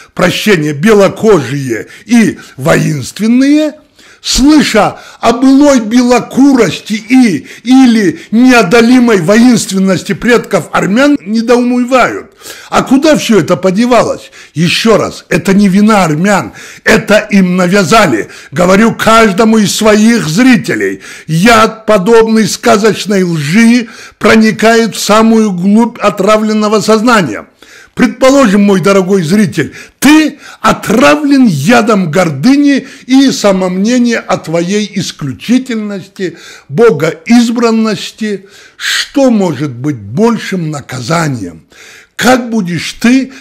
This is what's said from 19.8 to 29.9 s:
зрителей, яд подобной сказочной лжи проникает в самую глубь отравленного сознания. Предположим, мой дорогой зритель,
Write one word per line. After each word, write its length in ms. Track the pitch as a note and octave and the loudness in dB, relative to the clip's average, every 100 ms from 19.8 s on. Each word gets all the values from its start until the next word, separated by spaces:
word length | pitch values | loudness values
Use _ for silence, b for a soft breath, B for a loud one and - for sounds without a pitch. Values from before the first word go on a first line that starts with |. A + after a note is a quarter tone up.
| G#3+ G#3+ A3 A#3 D#3 | 0 2 2 0 -2
зрителей, 720 | E3+ C4 A3 E3+ G#2+ G2 G2 B B B | 0 2 2 0 -4 -4 -6 B B B
яд 580 | D#3+ A3 A3+ A3 A3 - | -2 2 2 0 -2 -2
подобной 600 | G#3+ F#3 A3+ A3 A3 G#3 | 0 2 2 2 0 -2
сказочной 800 | - A#3+ A3 A3 - F3+ G3+ | -2 -2 0 0 -2 -2 -2
лжи 640 | F3+ D#3+ C#3+ G3+ A3+ A#3+ A#3 B B B | -2 -4 -2 2 2 2 -2 B B B
проникает 720 | G#3+ A3+ A3 D#3+ G#3+ A3+ A3+ | 0 2 2 2 0 2 0
в 60 | - | -4
самую 500 | - G#3+ A3+ A3+ A3 | 0 2 2 2 0
глубь 480 | F3 F#3+ G#3+ A#3 - | -2 0 2 0 -2
отравленного 800 | G3+ G3+ G3 G#3+ G#3+ G#3+ G#3 A3 | -4 -2 0 0 0 -2 -2 -2
сознания. 680 | G#3+ A3 A#3 A3+ D3 F#2 - _ B B B | 0 0 2 0 0 -6 -14 _ B B B
Предположим, 680 | - A3+ - C4 C#4 A#3+ G3+ | -2 -2 0 2 4 4 2
мой 180 | G3+ F#3 | 2 2
дорогой 420 | G3 G3 F#3 G3 | 2 0 0 -2
зритель, 520 | D#3 G#3 F3+ C3+ B2 - B | 0 0 0 -2 -6 -10 B